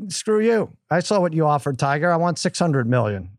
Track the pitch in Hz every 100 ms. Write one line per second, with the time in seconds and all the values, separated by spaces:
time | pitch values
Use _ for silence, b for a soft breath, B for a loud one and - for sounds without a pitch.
0 | 196 165 - 214 220 226 156 - - 165
1 | 170 208 180 160 151 147 147 127 139 147
2 | 170 165 175 165 180 - 180 139 117 123
3 | 110 98 90